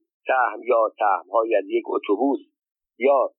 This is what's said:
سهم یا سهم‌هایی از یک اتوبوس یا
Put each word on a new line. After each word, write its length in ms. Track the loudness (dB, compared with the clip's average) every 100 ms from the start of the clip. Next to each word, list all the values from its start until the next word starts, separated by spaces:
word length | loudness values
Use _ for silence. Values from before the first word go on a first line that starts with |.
| _ _ -2
سهم 360 | 0 0 -2
یا 280 | -2 0 0 0
سهم‌هایی 560 | 0 0 0 -2 0 0
از 100 | 0
یک 160 | -4 -4
اتوبوس 520 | -6 -2 0 0 -2 -6 _ _ _ _ -2
یا 320 | 2 2 0